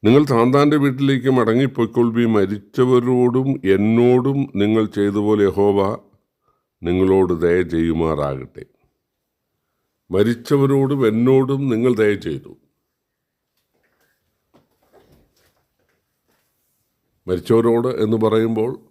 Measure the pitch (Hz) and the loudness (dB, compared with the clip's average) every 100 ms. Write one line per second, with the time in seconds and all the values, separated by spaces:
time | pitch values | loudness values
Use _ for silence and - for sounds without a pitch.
0 | 104 131 147 120 123 139 147 147 139 131 | 4 2 2 0 2 2 2 2 -2 -2
1 | 139 135 127 131 113 113 135 - 113 120 | -2 0 0 0 0 0 -2 -2 -4 0
2 | 117 113 117 110 95 104 - - 127 123 | 0 0 0 0 0 -4 -8 -2 2 2
3 | 120 127 123 123 135 131 95 95 107 113 | 2 0 0 0 -2 -4 0 0 2 2
4 | 120 127 127 139 139 98 101 110 107 104 | 4 2 0 -4 -4 -2 0 0 -2 -2
5 | 101 101 104 107 101 92 101 101 98 113 | -2 0 0 0 0 2 2 2 0 -4
6 | _ _ _ _ _ _ _ _ 82 90 | _ _ _ _ _ _ _ _ -4 0
7 | 92 95 92 87 85 87 85 82 82 80 | 2 2 2 0 0 0 0 -2 -2 0
8 | 80 76 71 67 64 - - _ _ _ | -2 -2 -4 -6 -12 -20 -20 _ _ _
9 | _ _ _ _ _ _ _ _ _ _ | _ _ _ _ _ _ _ _ _ _
10 | _ 90 107 117 - 143 139 139 135 143 | _ -2 0 -2 -2 0 2 0 0 0
11 | 117 110 123 131 131 139 139 110 123 110 | 0 2 2 2 2 -2 -2 -2 0 0
12 | 104 101 85 71 - - _ _ _ _ | 0 0 -6 -10 -12 -20 _ _ _ _
13 | _ _ _ _ _ _ _ _ _ _ | _ _ _ _ _ _ _ _ _ _
14 | _ _ _ _ _ _ _ _ _ _ | _ _ _ _ _ _ _ _ _ _
15 | _ _ _ _ _ _ _ _ _ _ | _ _ _ _ _ _ _ _ _ _
16 | _ _ _ _ _ _ _ _ _ _ | _ _ _ _ _ _ _ _ _ _
17 | _ _ - 90 85 113 117 117 127 127 | _ _ -6 -6 0 2 2 0 -2 -4
18 | 107 113 110 110 113 110 113 - _ | -2 0 0 0 -2 -2 -6 -8 _